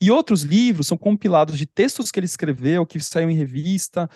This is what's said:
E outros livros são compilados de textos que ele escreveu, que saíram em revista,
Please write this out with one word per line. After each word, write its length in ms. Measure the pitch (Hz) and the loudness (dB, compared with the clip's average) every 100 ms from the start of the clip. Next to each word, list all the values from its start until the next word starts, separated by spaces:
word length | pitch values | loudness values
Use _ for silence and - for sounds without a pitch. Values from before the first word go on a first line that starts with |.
E 100 | 185 | 4
outros 320 | 277 320 190 | 4 2 0
livros 440 | 143 202 247 170 - | 2 2 2 0 -2
são 120 | 180 | -2
compilados 580 | 208 208 202 165 156 147 | 0 0 2 2 2 -2
de 80 | |
textos 460 | 151 - 262 - 233 | -4 0 0 -2 -6
que 80 | 196 | -4
ele 80 | 180 | -6
escreveu, 580 | - 156 127 135 175 | -4 -6 -2 0 0
que 160 | 165 156 | -2 -6
saíram 300 | - 165 165 | -6 -2 0
em 60 | 160 | 0
revista, 720 | 135 131 165 190 - 175 165 | -2 -4 -4 -4 -4 -6 -6